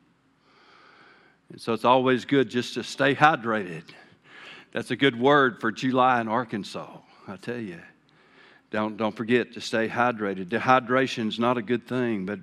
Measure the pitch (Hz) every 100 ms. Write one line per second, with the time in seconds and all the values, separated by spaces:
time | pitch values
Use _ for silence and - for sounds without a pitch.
0 | _ _ _ _ _ _ _ - _ _
1 | - _ _ _ _ - - 113 120 131
2 | 127 127 98 143 120 120 120 127 - -
3 | 139 135 151 156 117 110 90 80 - -
4 | - _ _ - - - - - 113 117
5 | 139 117 131 143 131 98 117 104 131 127
6 | 127 123 113 113 127 110 90 - 78 -
7 | _ _ - 95 - 120 107 85 - _
8 | _ _ _ _ - _ _ 107 107 104
9 | 110 101 113 120 110 107 - 113 110 101
10 | 120 113 101 92 90 113 110 131 117 127
11 | 131 - 110 107 120 123 104 120 - 127
12 | 120 107 92 101